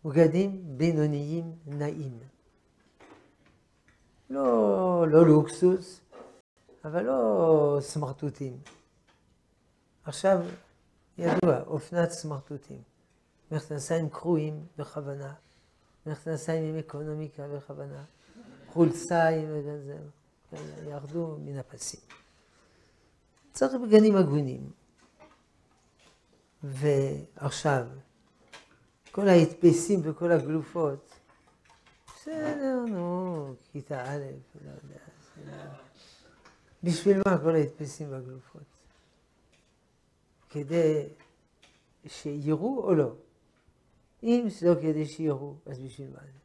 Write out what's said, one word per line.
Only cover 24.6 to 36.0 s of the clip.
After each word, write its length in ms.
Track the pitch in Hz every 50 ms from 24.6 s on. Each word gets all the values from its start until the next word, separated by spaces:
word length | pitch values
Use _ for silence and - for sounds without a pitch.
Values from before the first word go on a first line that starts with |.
| 135 135 - _ _ _ _ _ _ _ _ _ - - _ _ _ _ _ _ _ _ _ _ _ _ _ _ _ _ _ _ _ _ _ _ _ _ _ _ 147
ועכשיו, 1200 | 143 135 131 143 151 143 139 135 135 143 143 147 - _ - 143 139 - - - 156 139 127 120 120 131 135 - _ _ _ _ _ _ _ _ _ - - _ _ _ _ _ _ _ _ _ -
כל 160 | - - 202
ההדפסים 720 | 196 180 170 160 160 - - - 170 165 165 - - 208 180 151
וכל 280 | 156 151 - 175 170
הגלופות, 840 | 170 165 135 139 156 160 143 - - 170 160 147 139 139 - _ - - _ _ _ _ _ _ _ _ _ _ _ _ _ _ _ _ _
בסדר, 800 | - - - - 302 320 311 302 302 302 294 277 269 262 254 240 233
נו, 640 | 208 180 175 175 175 180 185 180 175 156 143 135 131 - _ _
כיתה 320 | _ 147 131 _ 147 131 123
א', 180 | 131 143 147 139 135 135 135 127 _ _ 147 147
לא 40 | 143
יודע, 300 | 139 139 143 139 143 - - - - _ _ _ _
זה 160 | - 143 143
לא, 120 | 143 143 143 143 139 - - - _ _